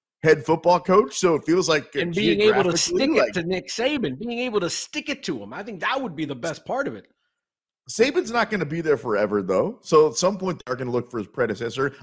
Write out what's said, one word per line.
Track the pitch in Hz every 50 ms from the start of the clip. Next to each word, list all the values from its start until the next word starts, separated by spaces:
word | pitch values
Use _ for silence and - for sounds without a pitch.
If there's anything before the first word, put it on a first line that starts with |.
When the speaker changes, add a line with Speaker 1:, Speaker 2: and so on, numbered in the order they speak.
| _ _ _ - -
Speaker 1:
head | 160 151 147 -
football | - 165 160 - 175 180 175
coach. | - - 185 208 247 - - -
So | 185 175 160
it | 139 -
feels | 156 165 190 175 156
like, | 156 147 - - -
uh, | 139
Speaker 2:
And | 165 175 165
being | 196 214 - 208 202
able | 208 214 208 202 190
to | 175 165
Speaker 1:
geographically, | 170
Speaker 2:
stick | - 170 175 196 269 294
it | 311 214
Speaker 1:
like | - - -
Speaker 2:
to | 185 165
Nick | 175 185 180 180 -
Saban, | - - 240 277 302 277 208 139 127 139
being | 214 240 233 240
able | 254 254 208 202
to | 175 160
stick | - - - - - 302 - 302
it | 285 - -
to | 196 151 110
him. | 101 104 123
I | 175
think | 208 247 208 156
that | 190 208 254 269
would | 262 208 151
be | 156 156
the | 135 139
best | 120 139 165 147 - _
part | - 214 262 277 156
of | 113
it. | 98 - _ _ _ _ _ _ _ _ _ _ _ _ _ _ _ _ -
Speaker 1:
Saban's | - - 240 285 269 359 277 220
not | 233 240 214 -
gonna | 214 190 156
be | 139 156 170
there | 160 156 139 117
forever, | 123 120 104 98 107 95 104 104 92
though. | 92 92 95 127 196 247 - _
So | - 165 151 156 151
at | -
some | - 175 190 208 185
point, | 190 185 160 - -
they're | - 127
gonna | 123 131 123
look | 120 123 120 -
for | - 113
his | 98 -
predecessor. | - 135 120 110 98 104 120 117 113 127 135 139 - -